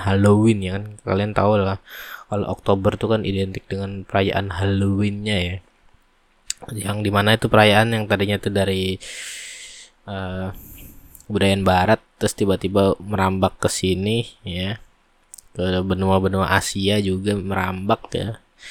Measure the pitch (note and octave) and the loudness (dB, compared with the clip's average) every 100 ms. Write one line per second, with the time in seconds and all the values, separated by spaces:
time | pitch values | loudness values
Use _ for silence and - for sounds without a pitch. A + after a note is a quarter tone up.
0 | G2 G2 G2+ G#2 A2+ G#2 F#2 G2 G#2 G#2+ | 0 4 6 6 6 2 0 -6 -8 -10
1 | - G2 G#2 G2+ G2+ G#2+ F#2+ F#2+ - - | -4 -2 0 2 2 4 2 -2 -8 -18
2 | - - - G#2 - F#2 - G2 G2+ G2+ | -16 -16 -6 -4 -4 -4 0 2 2 0
3 | G#2+ A2 G2 G2 F#2+ F#2+ - F#2+ G2 G2 | 0 -2 -2 -2 -4 -6 -8 -8 -8 -10
4 | F#2 G2 G2 - G2 F2+ G2 G2 G2 G2 | -4 0 0 0 -4 -2 0 0 0 0
5 | G#2 G#2 G#2+ G2+ F2 F#2 - _ _ _ | 0 -2 -4 -2 -2 -6 -12 _ _ _
6 | _ _ _ _ - - - G#2 G2 G#2 | _ _ _ _ -12 -12 -10 -8 -6 -4
7 | G#2 G2+ G#2 A2 A2+ A2 G#2+ G2+ A2+ A2+ | 0 2 2 2 4 6 8 6 4 0
8 | G2+ G2+ G2+ G2+ - G2+ F#2+ F#2+ F#2 F#2+ | 0 0 0 -2 -2 0 0 0 -2 -4
9 | - - - - - - - - - _ | -8 -14 -14 -14 -16 -18 -20 -20 -20 _
10 | - G2 F#2 F#2 F#2+ - - - - - | -14 -8 -8 -6 -8 -10 -16 -20 -20 -20
11 | - - - G#2 G2 G2 F#2+ F#2 F#2+ A2 | -20 -20 -6 0 2 2 4 4 4 2
12 | _ - G#2+ - G2+ F#2+ F#2+ G2 G2 - | _ -6 -4 0 0 0 0 2 4 2
13 | G2 G2+ F#2+ F#2+ F#2 - G#2+ - F#2+ F2+ | -2 -2 0 2 0 0 -2 0 -2 0
14 | G2+ A#2 A#2 - G2+ F2+ G2+ G#2+ - _ | 0 -2 -4 -10 -10 -6 -6 -8 -12 _
15 | _ _ _ - - - F#2 F#2 F#2+ F#2 | _ _ _ -20 -16 -6 -2 0 0 0
16 | F#2+ F#2+ F#2+ F#2+ F#2 G2 - G2 G2 G#2 | 2 2 2 0 2 0 0 -2 0 2
17 | G2 F#2+ G2+ G2+ G2 G2 F#3+ - G2 A2+ | 0 -2 -2 -2 -2 -2 -2 -4 -2 -2
18 | - B2+ C3+ A2+ _ _ - | -2 -6 -6 -8 _ _ -20